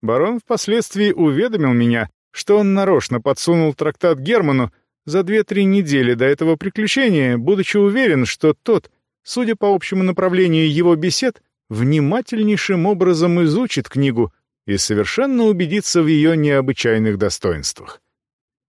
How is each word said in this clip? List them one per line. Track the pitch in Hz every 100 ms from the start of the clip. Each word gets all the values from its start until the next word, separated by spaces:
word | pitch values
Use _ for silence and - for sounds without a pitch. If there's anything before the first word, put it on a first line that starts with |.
Барон | 113 120 175 240
впоследствии | _ 233 - 220 214 196 208
уведомил | 175 160 135 233 220 143
меня, | 120 117 117 107 _ _
что | - - 208
он | 208
нарочно | 196 196 165 - 123
подсунул | 127 135 - 170 160
трактат | 139 151 143 175 151
Герману | 135 233 160 135 120 _ _ _
за | - 165
две-три | 180 214 208 196
недели | 196 196 170 143 123
до | 120
этого | 131 143 160 160
приключения, | 196 196 214 - 262 170 131 120
будучи | 123 196 190 208
уверен, | 202 214 254 147
что | 120 - 156
тот, | 147 - 214 - _ _ _
судя | - - 233 220
по | 202
общему | 196 - 190
направлению | 185 180 185 180 190 160 160
его | 147 175 165
бесед, | 175 - 262 - _ _ _
внимательнейшим | 107 127 156 143 214 - 226 214 208 - 185 170
образом | 202 180 170 175 170
изучит | 165 160 254 - 117
книгу | 131 139 117 113 _ _ _ -
и | 101
совершенно | - 104 104 - 269 254
убедится | 220 190 175 196 - 175
в | 160
её | 156 156
необычайных | 165 147 139 131 123 120 110 110 101
достоинствах. | 101 - 98 80 71 - - - _ _ _ _ _ _